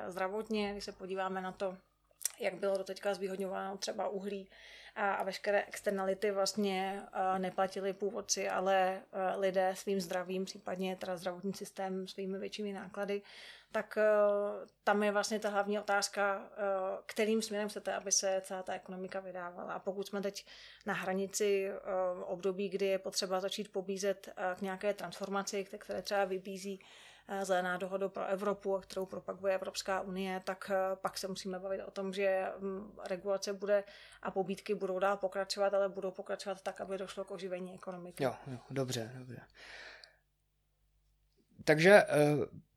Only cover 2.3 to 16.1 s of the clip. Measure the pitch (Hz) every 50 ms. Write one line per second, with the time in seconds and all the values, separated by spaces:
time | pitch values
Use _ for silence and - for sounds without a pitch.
2.3 | - - - 202 180 170 - 196 196 190 190 190 190 - - 202 196 180 190 190
3.3 | 190 190 202 185 190 196 190 190 202 196 - - 220 214 196 196 - 196 185 202
4.3 | 202 196 190 - - - - - - - - - - 214 214 202 196 196 196 190
5.3 | 185 - - 208 202 202 202 - - - - 208 202 196 190 190 190 190 - 208
6.3 | 196 196 190 190 - 214 202 196 190 185 190 190 196 202 - - - - 190 190
7.3 | 185 190 185 180 185 - 190 190 190 202 190 196 185 - 208 196 - 208 202 -
8.3 | - 196 190 196 190 190 185 190 196 190 185 185 190 190 - - - 202 190 185
9.3 | 190 196 196 190 180 190 185 185 190 185 - - 196 196 180 170 185 180 180 180
10.3 | 185 185 190 190 - 202 - - 190 180 190 185 185 185 - 190 185 175 175 185
11.3 | 180 180 180 196 185 - 202 190 - - 190 190 185 190 185 185 - - 196 185
12.3 | 190 190 208 196 - - 214 202 196 190 - 185 - 202 202 190 202 202 202 -
13.3 | - - - - - - - _ - 220 208 - - 214 214 214 214 208 208 208
14.3 | 202 202 202 202 208 196 - - _ _ _ - 202 208 208 208 202 208 202 -
15.3 | 220 208 214 208 202 202 202 202 208 208 202 - 202 202 196 -